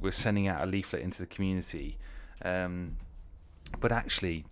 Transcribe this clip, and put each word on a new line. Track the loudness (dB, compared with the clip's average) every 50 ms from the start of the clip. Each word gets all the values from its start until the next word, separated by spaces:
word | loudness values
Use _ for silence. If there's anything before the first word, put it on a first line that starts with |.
we're | 0 2
sending | 2 4 4 4 4 6 4 4
out | 4 2
a | 2
leaflet | 2 2 2 0 0 -2 -2
into | -2 -2 -4 -4
the | -6
community." | -6 -2 0 2 2 2 2 0 -2 -4 -4 -4 -4 -4 -6 -8 -8 -10 -10 -12 -12 -10 -4 -2
Um, | 0 2 2 2 0 0 -2 -2 -2 -4 -6 -6 -8 -12 -14 -14 -14 -16 -18 -18 -18 -18 -14 -10 -8 -2 2
but | 2 4
actually, | 4 4 2 2 2 2 2 2 0 0 -4 -4